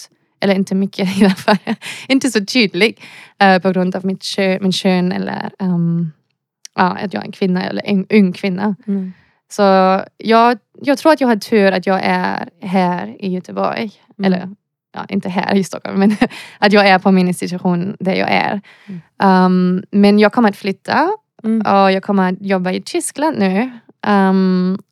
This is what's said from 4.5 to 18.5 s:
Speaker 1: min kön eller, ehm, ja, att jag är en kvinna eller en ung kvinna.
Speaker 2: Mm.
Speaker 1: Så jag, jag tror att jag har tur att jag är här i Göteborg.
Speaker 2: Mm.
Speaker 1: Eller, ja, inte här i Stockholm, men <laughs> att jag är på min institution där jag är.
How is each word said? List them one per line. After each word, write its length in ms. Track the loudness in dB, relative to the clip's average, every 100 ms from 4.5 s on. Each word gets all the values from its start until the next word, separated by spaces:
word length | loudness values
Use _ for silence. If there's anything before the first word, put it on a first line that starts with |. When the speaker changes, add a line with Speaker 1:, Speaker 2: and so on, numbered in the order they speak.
| 0
Speaker 1:
min 100 | -2
kön 400 | 0 0 2 0
eller, 380 | -2 -6 -6 -10 -6
ehm, 520 | -2 0 0 0 -4 -8 _ _ _ _ -16 -2
ja, 80 |
att 300 | -2 -2 -8
jag 80 | -8
är 20 | -10
en 40 |
kvinna 320 | -4 -2 -2
eller 180 | -4 -8 -2
en 200 | -2 2
ung 240 | 4 4
kvinna. 420 | 0 -6 -4 -4 -6 -6
Speaker 2:
Mm. 260 | -6 -6 -12 _ _ _
Speaker 1:
Så 100 | 0 2 4 4 0 -4 _
jag, 400 | 0 4 4 0 _ -10
jag 160 | -4 0
tror 140 | 2
att 80 | 2
jag 60 | 2
har 80 | 0
tur 360 | 0 2 2
att 140 | 2 0
jag 120 | -2
är 460 | 0 -2 -2 -6 -10 _
här 540 | -4 0 0 -2 -8 -10
i 100 | -8
Göteborg. 600 | -8 -8 -6 -4 -4 -8 -12 _ -4
Speaker 2:
Mm. 140 | -2
Speaker 1:
Eller, 160 | -2 -4 -16 _ _ _
ja, 120 | -16 -8
inte 200 | -6 -4
här 260 | -6 -2 -2
i 80 |
Stockholm, 360 | -2 -6 -6 0
men 160 | 0 2 -2 -2
<laughs> 220 | -18 -2
att 140 | 2
jag 140 | 4 6
är 120 | 4
på 120 | 4
min 160 | 2 2
institution 680 | -2 -6 -4 -2 -2 -4 -6
där 140 | -4
jag 160 | -2 0
är. 300 | 0 -2